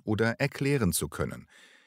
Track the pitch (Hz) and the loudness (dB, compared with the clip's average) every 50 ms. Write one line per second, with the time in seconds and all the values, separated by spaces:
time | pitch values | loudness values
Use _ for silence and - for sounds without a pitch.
0 | - 104 107 101 113 113 113 - 139 139 - - 143 139 143 135 110 90 80 - | 0 -2 0 2 2 0 2 0 -2 -2 0 -2 0 0 2 2 2 2 2 0
1 | - 76 - - 73 60 - 60 - - - - - - - - _ | -2 -4 -4 -4 -4 -4 -4 -10 -14 -20 -20 -20 -20 -20 -20 -20 _